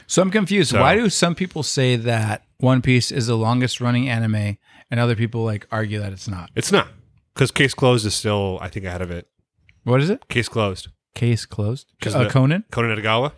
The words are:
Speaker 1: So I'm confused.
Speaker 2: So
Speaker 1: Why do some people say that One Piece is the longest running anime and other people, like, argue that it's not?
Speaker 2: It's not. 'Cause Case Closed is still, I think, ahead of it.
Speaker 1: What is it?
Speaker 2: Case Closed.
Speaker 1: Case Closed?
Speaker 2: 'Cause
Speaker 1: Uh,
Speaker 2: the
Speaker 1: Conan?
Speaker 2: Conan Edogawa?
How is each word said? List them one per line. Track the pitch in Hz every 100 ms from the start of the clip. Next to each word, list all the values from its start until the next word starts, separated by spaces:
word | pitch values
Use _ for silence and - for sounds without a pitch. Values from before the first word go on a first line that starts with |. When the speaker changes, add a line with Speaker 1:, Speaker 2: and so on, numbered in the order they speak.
| -
Speaker 1:
So | -
I'm | 185
confused. | 214 190 202 147
Speaker 2:
So | 107
Speaker 1:
Why | 131 196
do | 233
some | - 170 170
people | 185 160
say | 139 - 127 120
that | 117 113 107 107 _ -
One | 127 131
Piece | 131 123 -
is | - 113
the | 113
longest | 110 123 123 -
running | 120 120 131
anime | 113 113 107 104 101 _ - -
and | 120
other | 120 110
people, | 113 117 113
like, | 104 -
argue | 110 107 104
that | 101
it's | 95 -
not? | 92 85 -
Speaker 2:
It's | -
not. | 190 - - _ _ _
'Cause | - 131
Case | - 139
Closed | - 131 123 107
is |
still, | - 110 104 98 92
I | 87
think, | 110 95
ahead | 90
of | 90
it. | 85 - _ _ _ _ _ -
Speaker 1:
What | 127
is | 151
it? | 233 -
Speaker 2:
Case | 123 113
Closed. | 117 104 92 - - _ -
Speaker 1:
Case | 120 113 -
Closed? | - 107 127 - -
Speaker 2:
'Cause | 107
Speaker 1:
Uh, | 131 110
Speaker 2:
the |
Speaker 1:
Conan? | 131 131 - -
Speaker 2:
Conan | - 117 110
Edogawa? | 107 110 143